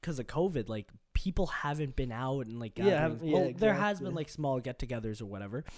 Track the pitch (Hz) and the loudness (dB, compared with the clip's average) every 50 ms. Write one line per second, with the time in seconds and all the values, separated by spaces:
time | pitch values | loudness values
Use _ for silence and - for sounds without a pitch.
0 | - 175 160 127 120 - - 147 175 196 175 143 107 113 110 107 101 - - - | -4 -6 -4 -4 -6 -4 0 2 2 2 2 -2 -4 -2 -4 -6 -8 -10 -16 -20
1 | _ _ _ - - 190 180 - 190 - - - - 147 147 151 156 135 131 - | _ _ _ 0 0 2 2 2 0 0 0 -2 -2 -2 -2 0 -2 -2 -2 -2
2 | 131 123 113 113 127 131 135 139 127 110 113 120 120 110 - - 185 202 185 147 | -2 -2 -2 -4 -2 -2 0 -2 -2 -4 -6 -8 -8 -8 -4 4 4 6 6 6
3 | 156 160 - - 165 160 151 185 - 135 123 175 214 220 196 185 202 208 208 185 | 4 2 0 -2 0 4 4 4 4 4 2 4 4 4 6 4 2 0 0 -2
4 | 139 - - 165 151 - - - 151 139 135 131 120 131 123 - - 120 123 117 | -4 -4 -4 -4 -4 -6 -4 -2 0 0 0 0 0 -4 -4 -4 -4 -4 -4 -4
5 | 110 113 107 104 117 98 101 98 101 98 104 131 151 - - | -2 -4 -4 -4 -6 -8 -8 -8 -8 -6 -6 -6 -6 -8 -14